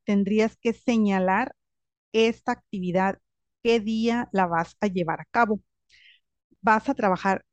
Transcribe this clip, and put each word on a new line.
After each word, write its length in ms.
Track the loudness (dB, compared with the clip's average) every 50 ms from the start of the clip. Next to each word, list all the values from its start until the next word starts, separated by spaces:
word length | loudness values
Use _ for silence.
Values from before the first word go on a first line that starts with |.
| _
Tendrías 520 | -2 0 0 0 2 2 2 0 0 -2
que 160 | _ -4 -4 -4
señalar 840 | -2 _ -2 0 2 2 2 2 2 2 2 0 0 -2 -4 -8 _ _ _ _ _ _ _ _ _ _ _ 0
esta 400 | 2 2 2 0 -2 _ -6 -6
actividad, 680 | -6 _ _ -10 -6 -4 -2 0 0 0 0 -2 -6 _ _ _ _ _ _ _ _ 0
qué 180 | 2 2 2
día 480 | 0 -2 -2 0 0 0 0 -2 -4 -2 0
la 140 | 0 0
vas 300 | 0 0 -2 -2 -4 -4 _
a 60 | -4 -2
llevar 320 | -2 -2 -2 -2 -4 -6
a 60 | -8 -4
cabo. 300 | 0 0 0 0 0 -4 -6 _ _ _ _ _ _ _ _ -20 -20 _ _ _ _ _ _ _ _ _
¿Vas 280 | 0 2 2 2 0 -2
a 60 | -4
trabajar 500 | -2 0 0 0 0 0 -2 -2 -2 -4 _